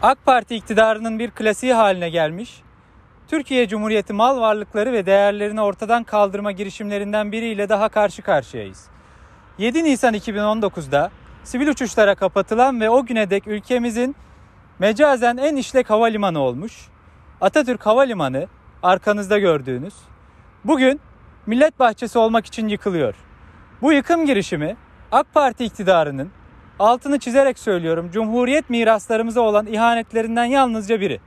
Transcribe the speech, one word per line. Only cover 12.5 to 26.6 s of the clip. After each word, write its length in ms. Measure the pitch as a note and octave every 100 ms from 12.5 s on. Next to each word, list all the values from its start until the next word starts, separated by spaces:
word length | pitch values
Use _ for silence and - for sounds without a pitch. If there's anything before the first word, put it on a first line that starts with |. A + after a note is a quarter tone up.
| A3 C4 B3
ve 100 | A3
o 160 | A#3+ A#3+
güne 240 | A#3 G#3
dek 160 | G3 G3+
ülkemizin 720 | G#3 - B3 A#3+ A3 B3 C#4+ - - - _ - _
mecazen 580 | F#3+ G#3+ D4 C4+ A#3+ A#3+
en 200 | C#4 D4
işlek 340 | A#3+ C4 B3
havalimanı 480 | G#3+ A#3 G#3+ G3+ E3
olmuş 500 | C3 B2 G#3 - - _ _ _ - -
Atatürk 460 | D4 D#4 B3+ B3 -
Havalimanı, 600 | A3+ C4+ G#3 C#3+ C3 - _ - -
arkanızda 560 | F3+ F#3 - G#3 G3 G#3
gördüğünüz, 560 | G3 D#3 C3 B2 D#3 - - - - _ - _
bugün 360 | G3+ D4 C4 D4 - - - - -
millet 320 | A3+ D#4 -
bahçesi 400 | B3 G#3+ A#3 A#3+
olmak 280 | A3 A3+ G#3+
için 220 | - A3
yıkılıyor. 460 | G#3 - F3+ B2+ G2 - - - - - -
Bu 100 | C4+
yıkım 340 | D4 B3 E4+ D#4
girişimi 500 | A#3+ F#3 E3 D3+ A3+ - - -
ak 140 | A3+ D4
Parti 300 | - C#4 A#3
iktidarının, 680 | A#3 - F#3 F3+ D3+ C3+ D3+ - - -